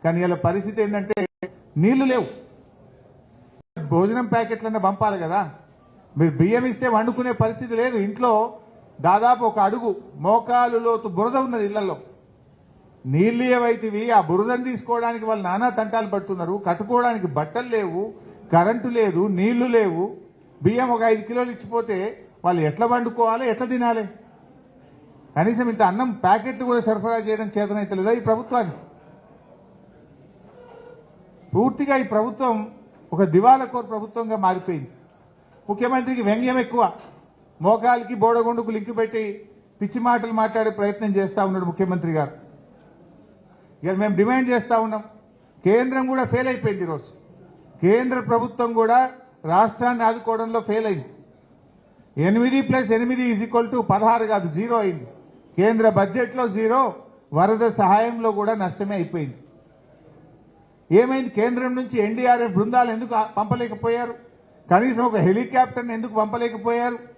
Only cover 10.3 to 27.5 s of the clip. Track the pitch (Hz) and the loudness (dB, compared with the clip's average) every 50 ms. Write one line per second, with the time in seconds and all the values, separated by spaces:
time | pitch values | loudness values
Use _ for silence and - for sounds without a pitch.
10.3 | 214 226 214 226 240 247 247 240 233 226 233 233 233 220 226 220 175 170 208 240 | 2 2 2 2 2 2 2 2 0 0 0 0 0 0 -2 -6 -4 -2 -2 0
11.3 | 247 277 262 262 240 233 208 202 202 214 202 190 160 135 - - - - _ _ | 0 0 -2 -2 -2 -2 -2 -2 -2 -2 -4 -4 -6 -6 -12 -20 -20 -20 _ _
12.3 | _ _ _ _ _ _ _ _ _ _ _ - _ _ _ 131 131 151 185 220 | _ _ _ _ _ _ _ _ _ _ _ -20 _ _ _ -2 2 2 4 4
13.3 | 233 240 247 254 247 247 240 240 233 226 220 220 202 208 220 240 226 208 185 156 | 2 0 2 2 2 2 2 2 0 0 -2 -4 -4 -4 -2 2 2 2 4 4
14.3 | 170 185 208 233 247 247 254 254 254 208 - - 233 233 233 233 233 226 220 220 | 0 0 0 0 -2 -2 -2 -4 -6 -8 -4 -4 -2 -2 -2 -2 -4 -4 -4 -4
15.3 | 220 214 196 180 180 202 233 247 - 226 220 208 214 226 226 202 196 202 196 196 | -4 -2 -2 -2 -2 0 0 0 0 -2 -4 -2 -2 -4 -4 -2 -4 -6 -4 -4
16.3 | 196 180 170 165 185 202 196 180 175 170 214 202 240 240 240 247 233 220 185 175 | -6 -6 -4 -4 -4 -4 -2 -2 -2 -2 -2 0 0 2 2 2 0 0 -4 -4
17.3 | 139 147 156 151 - 233 247 247 233 220 202 180 165 175 202 220 208 - - - | -2 -2 -4 -4 -4 -8 -6 -2 -2 -2 -2 -2 -4 -4 -6 -6 -10 -16 -20 -20
18.3 | - - - - - 165 175 202 233 240 202 254 240 233 220 202 175 170 185 214 | -20 -20 -10 2 4 4 4 4 0 -2 -2 -4 0 0 0 2 2 0 0 0
19.3 | 196 175 190 214 247 240 240 254 233 233 214 190 170 160 180 214 - - - - | 0 0 0 0 2 2 0 2 4 2 2 2 0 -2 -4 -4 -6 -12 -20 -20
20.3 | _ _ _ - _ - 135 180 220 240 254 254 240 226 226 226 220 214 208 214 | _ _ _ -20 _ -2 0 0 2 2 0 0 0 0 2 2 0 0 -2 -6
21.3 | 233 247 247 247 240 185 - 202 226 233 226 226 208 185 190 202 - - - - | -4 -4 -4 -4 -6 -12 -14 -6 -4 -4 -2 -2 -4 -4 -4 -6 -8 -10 -20 -20
22.3 | _ _ - 175 180 170 156 151 147 156 233 233 240 247 240 233 233 233 233 220 | _ _ -2 0 0 2 0 0 0 0 0 2 2 0 0 -2 0 0 0 2
23.3 | 226 233 262 247 220 226 254 240 254 247 240 233 233 226 214 190 - - - - | 2 0 0 -2 -2 -2 -2 -4 -2 -2 0 0 0 -2 -4 -6 -10 -18 -20 -20
24.3 | - - - - - - - - - - - - - - - - - - - - | -20 -20 -20 -20 -20 -20 -20 -20 -20 -20 -20 -20 -20 -20 -20 -20 -20 -20 -20 -10
25.3 | - 147 165 214 240 214 247 233 226 220 220 185 185 208 254 254 214 165 - 180 | -2 0 0 0 0 0 -2 -2 0 2 2 2 2 2 -2 -2 -4 0 2 2
26.3 | 196 220 202 254 254 - 254 247 240 240 220 220 220 214 196 226 233 226 208 214 | 2 2 2 -4 -8 -6 -2 0 0 0 2 2 0 0 0 -2 -2 -2 -2 -2
27.3 | 220 214 220 208 | -2 -2 -4 -4